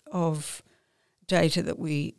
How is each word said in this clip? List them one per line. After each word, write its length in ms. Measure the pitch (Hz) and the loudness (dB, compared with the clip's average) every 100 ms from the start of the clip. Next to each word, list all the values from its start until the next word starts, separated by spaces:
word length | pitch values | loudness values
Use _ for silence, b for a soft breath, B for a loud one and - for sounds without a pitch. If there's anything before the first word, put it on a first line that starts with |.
| - | -8
of 520 | 185 165 151 - - - _ _ _ _ _ - | -2 0 -2 -6 -12 -16 _ _ _ _ _ 0
data 340 | 180 165 175 | 4 4 2
that 160 | - 170 | -2 -4
we, 380 | 165 147 - | -2 -2 -4